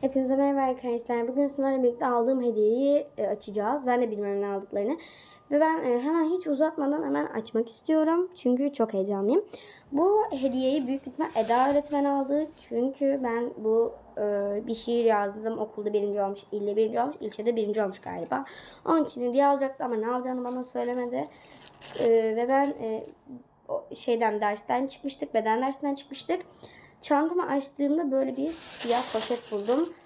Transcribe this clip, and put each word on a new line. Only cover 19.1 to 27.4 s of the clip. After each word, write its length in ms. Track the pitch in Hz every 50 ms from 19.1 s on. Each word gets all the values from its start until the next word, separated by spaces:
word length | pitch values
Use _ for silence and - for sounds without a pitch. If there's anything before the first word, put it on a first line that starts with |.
| - 247 247 247
hediye 160 | 240 269 285
alacaktı 400 | 285 285 269 269 262 269 - -
ama 100 | 247 240
ne 120 | 214 214 226
alacağını 360 | 247 254 247 254 254 254 247
bana 200 | 247 247 254 247
söylemedi. 640 | 247 - 247 240 240 247 254 247 240 240 262 294 302 - - - - - - - - - - - - - -
E, 100 | - 233 226 226 220 220 220
ve 100 | 226 240 247
ben, 180 | 262 269 277 277
e, 360 | 294 - - 220 220 220 - - - _ _ - 262 247 - _ _ _ _ _
o 140 | - - - - -
şeyden, 460 | - - - 240 226 233 220 208 208
dersten 460 | 214 208 208 214 - - 247 247 269 269
çıkmıştık, 460 | - - - 277 269 - - 285 -
beden 280 | 226 214 220 220 226
dersinden 340 | 254 269 277 277 - 285 277
çıkmıştık. 460 | 277 - - 277 - - - 339 359 - - - - - - - - - - - _ -
Çantamı 440 | - 294 277 302 320 349 359